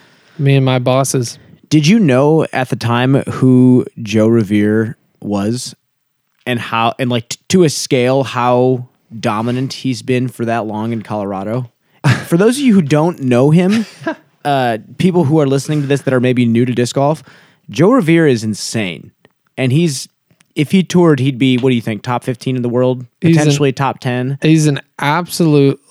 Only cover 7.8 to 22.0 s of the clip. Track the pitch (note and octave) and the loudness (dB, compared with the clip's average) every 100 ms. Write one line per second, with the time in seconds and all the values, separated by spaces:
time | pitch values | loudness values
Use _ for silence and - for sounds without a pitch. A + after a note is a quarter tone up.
7.8 | - C3 B2 C3+ B2 B2 B2 B2 B2+ B2+ | -2 0 0 0 -2 -2 0 2 2 0
8.8 | B2 _ _ A2+ A#2 G#2+ A#2 B2 C3+ - | -6 _ _ -8 -4 -2 -4 -4 -6 -6
9.8 | C3+ A2+ A#2+ B2+ B2+ - A#2 A#2 A2 G#2+ | -6 -6 -4 -2 -4 -6 -4 -4 -4 -6
10.8 | A2+ A#2 G2+ G#2+ G2+ F#2+ G2+ A#2+ B2 _ | -6 -6 -6 -6 -6 -6 -6 -6 -8 _
11.8 | _ _ C#3+ A#2 - E3+ A3 B3+ C4+ G3 | _ _ -2 -2 0 0 2 2 2 2
12.8 | C#3+ D3 E3 E3+ C3 A#2+ C#3+ D#3+ F#3 A3 | 2 0 0 -2 0 2 4 4 2 0
13.8 | G#3 - D#4+ D4+ _ _ - C#3 B2+ A2 | -4 -8 -10 -10 _ _ -4 -2 -2 -4
14.8 | - A#2+ F3+ F3 C#3 D#3 C#3 C3+ C3+ D3+ | -8 -2 0 2 2 2 2 0 -2 -4
15.8 | C3+ C#3 C#3 B2+ B2 B2 A#2+ A2+ B2 A#2+ | -2 -2 0 0 2 2 2 2 0 -2
16.8 | A#2+ C#3+ C#3 D#3 - - _ _ - G#2 | -2 0 -2 -2 -8 -20 _ _ -8 0
17.8 | F#3 C4 D#3+ E3 D#3 A#2+ A2+ G2+ - A#2 | 4 4 4 4 4 2 -2 -6 -6 -6
18.8 | F#2+ C#2 - _ _ _ _ - C3 C#3 | -6 -8 -16 _ _ _ _ -4 0 2
19.8 | E3+ C3 - _ _ _ _ - C#3+ F#3+ | 0 -2 -10 _ _ _ _ -6 0 0
20.8 | F3 F3+ F3 C#3 C3+ B2 C3 B2+ C3 B2 | 2 2 4 4 0 0 0 2 2 0
21.8 | A2 G#2 | -2 -6